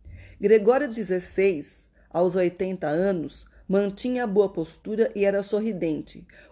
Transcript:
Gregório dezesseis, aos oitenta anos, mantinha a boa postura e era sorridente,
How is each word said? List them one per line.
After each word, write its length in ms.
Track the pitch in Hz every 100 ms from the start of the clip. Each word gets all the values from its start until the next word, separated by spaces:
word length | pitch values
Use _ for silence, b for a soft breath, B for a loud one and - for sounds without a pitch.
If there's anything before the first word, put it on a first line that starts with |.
| B B B B
Gregório 520 | 202 220 202 262 285
dezesseis, 1000 | 226 180 185 180 - 196 156 147 - - b b
aos 260 | 165 180 185
oitenta 520 | 180 175 190 185 151
anos, 600 | 156 196 180 135 - - b -
mantinha 540 | 196 202 196 247 247
a 40 | 240
boa 200 | 196 196
postura 640 | 180 160 - 185 214 214
e 120 | 202 196
era 180 | 196
sorridente, 840 | 196 208 220 180 165 147 - - - B B